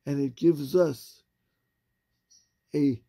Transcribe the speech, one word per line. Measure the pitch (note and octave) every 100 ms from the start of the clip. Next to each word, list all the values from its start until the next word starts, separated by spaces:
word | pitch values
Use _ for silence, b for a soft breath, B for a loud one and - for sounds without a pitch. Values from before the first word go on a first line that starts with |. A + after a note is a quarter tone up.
And | - C#3+
it | C#3
gives | A#2+ E3 D3+ C3+
us | F3 E3 A#2+ - - _ _ _ _ _ _ _ _ _ _ _ _ _ _ _
a | D3 C#3+ A2+